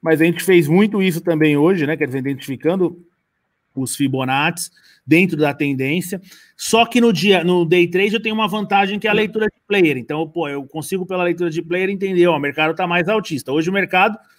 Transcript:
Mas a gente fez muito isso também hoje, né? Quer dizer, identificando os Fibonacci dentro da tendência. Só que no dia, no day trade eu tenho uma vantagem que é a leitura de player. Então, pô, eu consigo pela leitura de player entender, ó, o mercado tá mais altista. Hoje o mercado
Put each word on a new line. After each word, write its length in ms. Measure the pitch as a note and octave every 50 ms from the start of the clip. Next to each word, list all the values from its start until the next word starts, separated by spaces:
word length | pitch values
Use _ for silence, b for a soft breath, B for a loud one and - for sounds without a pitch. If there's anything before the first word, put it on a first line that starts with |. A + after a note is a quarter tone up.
Mas 200 | b E3 D#3+ D3
a 40 | E3
gente 180 | E3+ E3+ E3+ -
fez 240 | F#3+ F#3 F3 D#3+ C#3+
muito 340 | D#3+ F#3+ G#3+ G#3+ G#3+ G3+
isso 180 | F#3+ F#3 D#3 E3+
também 360 | E3 F3 E3 D#3 D#3+ D3+ D3 C#3+
hoje, 280 | D3+ F3 G3 F3 C#3+
né? 120 | C#3 D#3+ D#3+
Quer 80 | D3
dizer, 140 | C3 B2+ C#3
identificando 840 | B2+ C#3 C#3 B2+ - - C3+ - - D#3 F3+ G3 F3+ D#3+ F3 - - _ _ _ _ _ _ _ _ _ _ _ _ _ _
os 200 | C#3 C3 B2 -
Fibonacci 760 | - C#3+ C3+ C3+ C3 C3 B2+ C3+ C#3 C#3+ E3+ E3+ - - - b b b b b b b
dentro 320 | B2+ D#3 E3+ F#3+ F3+ E3 D3
da 160 | D3+ C#3+ C#3
tendência. 680 | - D3 C#3+ C#3 C3 C3 C3 D3+ F#3 E3+ F3 G3+ F#3 b b b b b b b
Só 300 | b - - - A3+ A#3
que 160 | A#3 A#3 B3
no 100 | A#3 A#3
dia, 320 | G3 D3 E3+ G#3 F#3+ F3 E3
no 220 | F3 F3+ F3+ F3
day 220 | D#3+ F3+ F3+ F3 F3
trade 260 | F3 F3+ G3 A3 G3+
eu 80 | A#3
tenho 120 | A3 A3+ A3
uma 120 | A3 A3 G#3
vantagem 500 | G#3+ G#3+ G3+ - G3+ G3 G3+ F#3+ G#3 G3+
que 100 | - G#3+
é 20 |
a 40 | G#3
leitura 340 | G#3+ G#3+ G#3+ G#3+ G#3+ G#3+ G3+
de 120 | - _ _ -
player. 300 | G#3 G3+ F3+ D#3 C3+ B2+
Então, 300 | A2+ - D3 D3+ E3 D#3
pô, 200 | D#3+ E3+ D#3+ C#3+
eu 160 | C#3+ C#3+ C3+
consigo 400 | C3 - D#3+ C#3+ - G3 F#3+ F3+
pela 180 | E3+ F#3 F3+ F3
leitura 260 | F3 E3 E3+ F3+ E3+
de 120 | D#3 E3+
player 280 | E3 D#3+ F3 F#3 F#3+ F#3+
entender, 380 | G3+ F#3 G3 F#3+ F#3 F3 F3 F3
ó, 100 | D#3+ C#3+
o 20 |
mercado 340 | C#3+ C#3+ C#3 D#3 D#3 D#3 E3
tá 140 | E3 F#3 E3+
mais 220 | F3 F3 E3+ F3
altista. 420 | A3 A3 - - D#3+ B2+ - -
Hoje 180 | C3+ D#3+ D#3 F3+
o 40 | F#3+
mercado 440 | G3 F#3 - - F#3 G3 A3+ G#3 - b b b